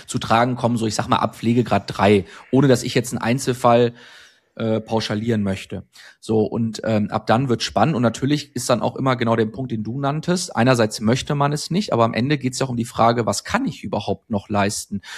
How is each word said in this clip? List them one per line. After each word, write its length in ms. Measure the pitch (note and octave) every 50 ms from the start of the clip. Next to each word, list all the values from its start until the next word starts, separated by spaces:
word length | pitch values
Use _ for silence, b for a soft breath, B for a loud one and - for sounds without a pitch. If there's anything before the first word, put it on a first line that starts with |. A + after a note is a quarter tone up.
| B
zu 120 | B - -
tragen 380 | - - A2 A#2 B2 B2+ B2
kommen, 220 | B2 - A#2 A#2+ A2
so 80 | A2+
ich 80 | A2 G#2
sag 140 | - - -
mal, 100 | A#2+ -
ab 180 | - - -
Pflegegrad 480 | - - A2+ A#2 B2 A2+ - - G2 -
drei, 380 | - - - G2 G#2 G#2+ G2 F2 B B B B B
ohne 180 | - C3 C#3+ C3+
dass 140 | B2 A#2+
ich 120 | - B2 -
jetzt 180 | C3 B2 -
einen 100 | - -
Einzelfall, 720 | - A2+ A#2+ C3 - C3+ B2 B2 - A#2+ A#2 A#2+ B2 A#2 A#2+ B B B B B B B B B B B -
äh, 240 | - A2+ A2+ A2 A2
pauschalieren 640 | A2 - A2+ A2 G#2+ - G#2+ G#2 A2+ A#2 A2+ G#2+
möchte. 400 | G2+ G2 F#2+ F#2 - - G2+ F#2+ - _ B B B B B B
So, 220 | - - A2 A2
und, 380 | G#2+ - - A2+ A2+ A2+ G#2+ - -
ähm, 260 | - A2 G#2 G#2 F#2+
ab 160 | - A2 -
dann 220 | - A2 A#2+ C#3 B2+
wird's 160 | A2+ - -
spannend 320 | - - - G#2 D#3+ D#3
und 60 | A2+
natürlich 520 | B2 A2+ A2+ - C3+ C3+ D3 C#3+ - - -
ist 160 | - - -
dann 120 | B2+ G#2+
auch 120 | - B2 -
immer 220 | - C3 C3 B2+
genau 180 | A#2+ A#2+ A#2 A#2
der 120 | A2+ A2+
Punkt, 260 | G#2+ - - C3 B2
den 100 | A#2 G#2+
du 160 | G#2 A2 A#2+ C#3+
nanntest. 560 | C#3 C#3 D3 D#3 - F3 F3 F3+ - - -
Einerseits 460 | - A#2 C3 B2+ A#2 A2 G#2+ - -
möchte 340 | G#2 A2 C3 C3+ - - D3+
man 180 | C#3+ C#3+ C#3+
es 200 | D3 D3+ - -
nicht, 200 | D#3+ G3 G#3 -
aber 120 | - A#2 A2+
am 100 | A#2 A#2+
Ende 240 | A2+ A#2+ C#3+ D3+ C#3
geht's 220 | B2+ B2+ B2+ -
ja 60 | C3+
auch 40 | C3
um 60 | B2
die 80 | A#2 A#2
Frage, 420 | - - - A2+ A#2 A#2 A#2+ A2
was 160 | G#2+ G#2 -
kann 240 | - - - A3+ C#4
ich 160 | G#3 - -
überhaupt 480 | - G#2 - G#2+ G2+ - G2 - _ -
noch 180 | A2 G2 - -
leisten? 520 | G#2 G2+ G2 G2+ G#2 - - - G#2 F#2+ B B B